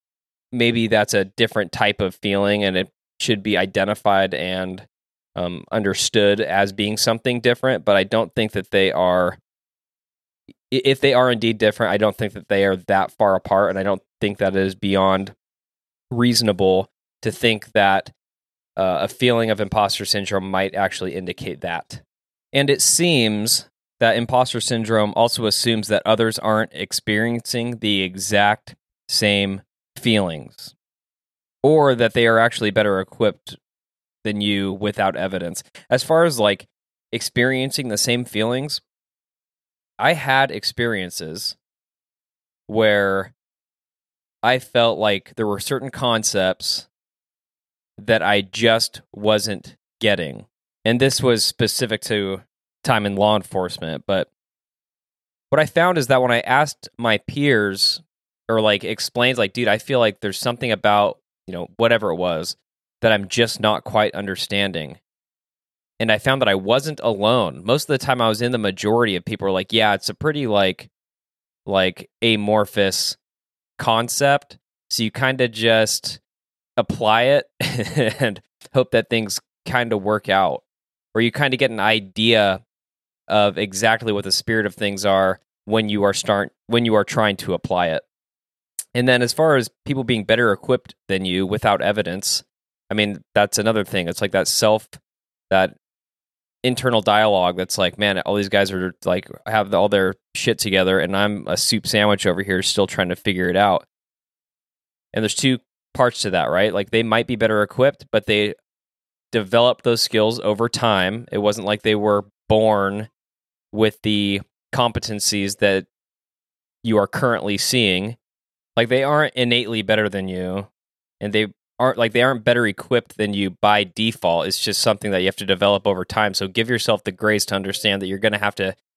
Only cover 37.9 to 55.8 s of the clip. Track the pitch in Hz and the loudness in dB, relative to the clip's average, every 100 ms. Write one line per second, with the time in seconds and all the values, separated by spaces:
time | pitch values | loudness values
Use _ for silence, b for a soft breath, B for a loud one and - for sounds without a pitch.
37.9 | 104 - 120 120 107 110 127 147 - _ | -2 0 -2 -2 -4 -2 -4 -6 -10 _
38.9 | _ _ _ _ _ _ _ _ _ _ | _ _ _ _ _ _ _ _ _ _
39.9 | - 131 160 135 135 135 - - - 120 | -2 -2 0 2 2 2 -2 -8 -4 -4
40.9 | 101 90 - 78 90 - - _ _ _ | -4 -6 -10 -10 -10 -10 -12 _ _ _
41.9 | _ _ _ _ _ _ _ - 110 107 | _ _ _ _ _ _ _ -4 2 4
42.9 | 104 98 95 95 _ _ _ _ _ _ | 4 2 0 -4 _ _ _ _ _ _
43.9 | _ _ _ _ _ 113 127 - 123 117 | _ _ _ _ _ 0 0 0 2 2
44.9 | 85 107 98 - - 107 98 - 135 113 | 2 0 0 -4 -4 -2 -2 -4 -6 -6
45.9 | - 127 113 - 98 92 - - - - | -4 -2 0 0 0 0 -2 -6 -6 -8
46.9 | _ _ _ _ _ _ _ _ _ _ | _ _ _ _ _ _ _ _ _ _
47.9 | - 104 110 90 104 95 107 113 113 - | -8 0 2 2 0 0 0 2 2 -2
48.9 | - _ - 107 107 107 98 - _ _ | -10 _ -4 0 0 0 -8 -12 _ _
49.9 | - 110 92 76 55 - _ _ _ 113 | -2 0 0 -4 -10 -18 _ _ _ 0
50.9 | 120 135 - 131 113 - - 110 - 117 | 2 2 2 0 0 0 -2 -2 -2 -4
51.9 | 107 - 104 98 95 _ _ _ _ - | -6 -4 -4 -4 -8 _ _ _ _ -2
52.9 | 113 101 98 104 107 - 95 90 - 80 | 0 0 0 2 2 -2 -6 -6 -8 -10
53.9 | 78 - 95 - _ _ _ _ _ _ | -8 -4 -4 -4 _ _ _ _ _ _
54.9 | _ _ _ _ _ - 143 151 170 | _ _ _ _ _ -2 0 2 2